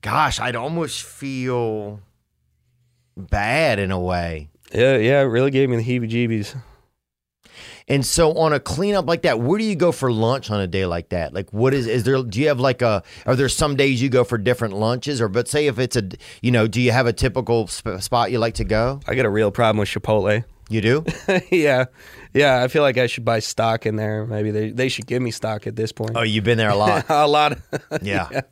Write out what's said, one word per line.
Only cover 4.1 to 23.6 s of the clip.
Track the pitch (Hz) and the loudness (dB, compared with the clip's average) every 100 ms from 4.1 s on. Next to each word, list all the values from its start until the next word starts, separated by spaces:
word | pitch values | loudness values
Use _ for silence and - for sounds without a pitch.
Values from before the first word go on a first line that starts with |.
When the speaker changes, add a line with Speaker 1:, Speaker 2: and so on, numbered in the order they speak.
| 90 85 80 76 _ - | -2 -4 -8 -12 _ -6
Speaker 2:
Yeah, | - 131 131 | 2 4 4
yeah, | 110 139 | 4 4
it | |
really | 135 117 135 | 2 2 2
gave | 135 135 | 2 2
me | 120 | 0
the | |
heebie-jeebies. | 113 127 117 117 120 113 101 131 - - _ _ _ _ _ _ _ - - - - | 0 -2 -2 -2 0 -2 -4 -12 -18 -20 _ _ _ _ _ _ _ -20 -20 -20 -2
Speaker 1:
And | 139 127 | 0 0
so | - 160 160 | 2 2 4
on | 160 | 2
a | 143 | 2
cleanup | - 135 202 202 160 | -2 -4 0 0 0
like | 170 | 0
that, | 175 117 | 0 0
where | 120 202 | 0 0
do | |
you | 220 | 0
go | 180 131 | 2 0
for | - 131 | 2 0
lunch | 113 113 135 - | 2 2 0 -2
on | 104 | -2
a | 95 | -2
day | 95 92 | -2 -2
like | 85 85 | -4 -4
that? | 87 76 | -4 -4
Like, | 78 95 | -6 -8
what | 107 127 | 0 2
is, | 135 117 | 2 0
is | 123 | 0
there, | 113 131 | 2 0
do | 123 98 | 0 -2
you | 151 | 0
have, | 135 | 2
like, | 131 123 | 2 2
a, | 120 104 - - - | 0 0 -4 -10 -2
are | |
there | 123 135 | 0 0
some | - 156 | 0 -2
days | 139 139 127 | 2 2 2
you | 135 | 2
go | 123 | 2
for | 123 117 | 2 0
different | 101 123 113 | 0 0 -2
lunches? | 98 110 123 143 139 | -2 -2 -2 -4 -2
Or, | 110 | 0
but | 101 120 | 0 0
say | 147 147 | 0 0
if | 120 | 0
it's | 127 123 | -2 -2
a, | 98 - - - | -4 -10 -18 -6
you | 120 | 0
know, | 123 110 | 2 2
do | 107 | 2
you | 123 | 2
have | 113 120 | 4 2
a | |
typical | 113 131 117 113 117 101 | 0 0 -2 0 0 0
sp-, | - 117 92 | -6 -8 -8
spot | - 120 107 | -2 0 0
you | 117 | 0
like | 113 | -2
to | - | -2
go? | 101 107 120 139 - | -2 0 0 -4 -4
Speaker 2:
I | 127 | 0
got | |
a | 117 | 0
real | 104 107 | 2 0
problem | 101 113 107 | 2 2 2
with | 101 | 0
Chipotle. | - - 110 95 107 120 - - | -4 0 0 2 0 -2 -16 -4
Speaker 1:
You | 110 | 0
do? | 107 139 160 165 - | 2 2 0 -6 0
Speaker 2:
<laughs> | 185 - | -2 2
Yeah. | 190 147 127 127 _ - - - | 2 4 2 0 _ -20 -20 -4
Yeah, | 131 143 127 | 2 4 4
I | 127 | 2
feel | 156 | 2
like | 143 123 | 2 2
I | 120 | 0
should | - | -2
buy | 117 113 | -2 -2
stock | - - | -2 -2